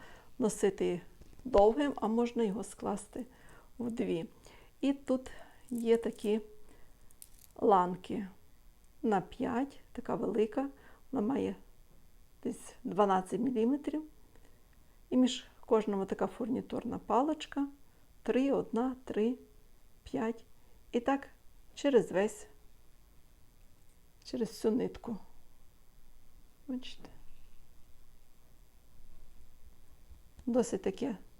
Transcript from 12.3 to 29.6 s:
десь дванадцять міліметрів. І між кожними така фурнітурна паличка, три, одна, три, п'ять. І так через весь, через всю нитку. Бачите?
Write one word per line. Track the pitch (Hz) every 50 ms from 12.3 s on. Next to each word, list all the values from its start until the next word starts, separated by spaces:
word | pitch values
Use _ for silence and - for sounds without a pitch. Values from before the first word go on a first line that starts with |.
| - - -
десь | 247 247 - - - - - -
дванадцять | 254 185 180 208 202 190 185 185 - - 190
міліметрів. | 233 269 247 220 220 240 277 285 - 294 - 311 311 - - - - - - - - - - - - - - - - - - - - -
І | -
між | 254 254 254 - - - - - - - -
кожними | 247 220 208 214 202 196 190
така | 190 214 - 190
фурнітурна | 190 - - - 220 254 202 185 - - - - - 170 180
паличка, | - - 208 226 277 311 311 311 - - - 277 285 277 - - - - - - - - - - -
три, | - 214 247 269 277
одна, | 262 180 - - - 220 247 262 254 254 -
три, | - - - 214 233 254 - - - - - - - - - - - - - -
п'ять. | - - 269 233 226 233 - - - - - - - - - - -
І | - 240
так | 240 - 277 180 - - - - - - - - - - -
через | - - 285 277 226 170 -
весь, | 170 180 202 220 - - - - - - - - - - - - - - - - - - - - - - - - - - - - - - - - - - - - - - -
через | - - 247 226 208
всю | - - - 226 214
нитку. | 254 185 185 185 - - 233 226 185 - - - - - - - - - - - - - - - - - - - - - - - - - - - - -
Бачите? | - 254 254 254 - - - - - - - - - - - - - - - - - - - - - - - - - - - - - - - - - - - - - - - - - - - - - - - - - - - - - - -